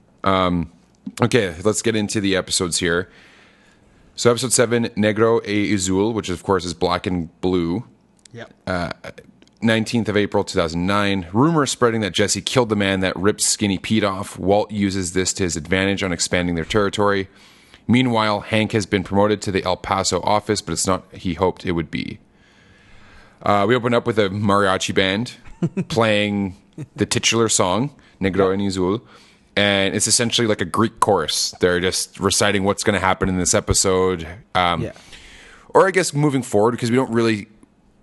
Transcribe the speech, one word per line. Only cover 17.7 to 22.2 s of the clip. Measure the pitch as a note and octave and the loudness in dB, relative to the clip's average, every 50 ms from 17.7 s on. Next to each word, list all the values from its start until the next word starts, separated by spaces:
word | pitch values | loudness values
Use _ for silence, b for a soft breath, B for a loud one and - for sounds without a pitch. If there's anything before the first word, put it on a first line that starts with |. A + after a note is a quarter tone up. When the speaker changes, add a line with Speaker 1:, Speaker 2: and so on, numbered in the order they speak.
| B B B | B B B
Speaker 1:
Meanwhile, | B A2 B2 C3 B2+ A#2 A2 A2 G#2+ G#2 G2+ | B 4 4 4 2 2 2 2 0 0 -2
Hank | F2+ - A2 G#2+ G#2+ G2+ | -2 -2 0 0 0 0
has | - A2+ F#2 | 0 -2 -2
been | - G2+ G2 F2+ | 0 -2 -2 -2
promoted | - G2 G2+ G#2 G#2+ G#2+ G2 | 0 2 2 2 2 2 0
to | - G#2+ | -2 -2
the | F#2 F#2+ - | -2 -2 -2
El | F#2 F2+ | -2 -4
Paso | - - - G2 F#2+ F#2 - F#2+ F2 | -4 -2 -4 -2 -2 0 0 -2 -2
office, | - F#2 G#2 G#2 - - G#2+ G2 | 0 0 0 0 0 -2 -4 -4
but | - - | -4 -6
it's | E2 D#2+ - | -4 -4 -2
not | G2 F#2 F2+ - - - | -2 -2 -2 -4 -10 -14
he | - - G2 D#2+ | -8 -6 -6 -2
hoped | E2 F#2+ F2+ - - - | 0 0 0 -2 -2 -6
it | F#2 | -4
would | F2 E2 D#2 C#2+ | -4 -4 -4 -6
be. | - - - - - - | -6 -10 -8 -10 -12 -14